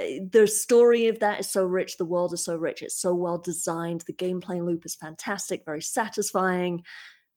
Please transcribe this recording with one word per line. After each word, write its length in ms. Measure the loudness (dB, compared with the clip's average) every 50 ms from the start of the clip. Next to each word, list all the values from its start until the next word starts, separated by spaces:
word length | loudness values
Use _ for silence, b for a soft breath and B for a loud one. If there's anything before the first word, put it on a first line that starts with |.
| -4 -4 -4 -6 -2 4
the 160 | 6 6 6
story 580 | 6 4 0 2 6 8 8 8 8 8 6 4
of 120 | 2 2 2
that 200 | 0 0 0 -2
is 60 | -4
so 160 | -2 0 0 2
rich. 340 | 2 2 0 -2 -2 -4
The 60 | -6 -4
world 280 | -2 0 0 0 0 -2
is 100 | -4 -4
so 120 | -4 -4
rich. 260 | -2 -2 -4 -4 -6
It's 180 | -8 -8 -6 -2
so 140 | 0 0 0
well 240 | 0 0 -2 -2
designed. 640 | -4 -4 -6 -6 -4 -4 -4 -4 -2 -2 -4 -4 -6 -6
The 60 | -8 -8
gameplay 520 | -4 -4 -4 -2 -4 -4 -6 -4 -4 -2
loop 180 | -2 -2 -4 -6
is 120 | -10 -12
fantastic, 680 | -12 -12 -14 -14 -10 -8 -6 -6 -6 -6 -6 -8 -8 -6
very 200 | -8 -8 -8 -8
satisfying. 1000 | -6 -4 -4 -4 -2 -4 -4 -4 -2 0 0 2 2 2 0 0 0 -2 -4 -8 B B B B B B B B B _